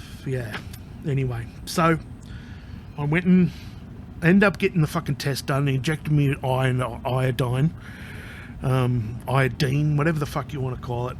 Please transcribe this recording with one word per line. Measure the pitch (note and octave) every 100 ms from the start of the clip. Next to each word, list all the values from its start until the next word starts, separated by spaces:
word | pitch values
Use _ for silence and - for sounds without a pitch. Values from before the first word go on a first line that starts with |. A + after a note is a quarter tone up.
| - - -
yeah, | C3 A#2 G2+ - - - - D#3+
anyway. | C3+ C3 A#2+ A#2 -
So | - - E3 D#3+ - - - - - - - - - -
I |
went | D3 D#3+ F#3
and | F3+ F3 - - - - - - -
ended | E3 G3
up | G3+ -
getting | F#3+ F#3
the | D3+
fucking | F3 - C#3+
test | C#3+ C3+ -
done. | C#3
They | C#3+
injected | C3 B2+ D#3 -
me | D3+ C#3+
with | C3+
iron, | C3 B2+ C3 B2+ B2 A#2
iodine, | B2+ B2 C3 B2 B2+ B2 D3+ - - - - - - - - -
um, | C#3 C3 B2 B2 G#2+ A#2+ B2
iodeen, | B2+ C3 A#2 C#3+ C3+ D3+ D3
whatever | D3 D#3
the | C#3+
fuck | D#3 A#2+
you | C#3+
wanna | C3 B2
call | - A#2+
it, | B2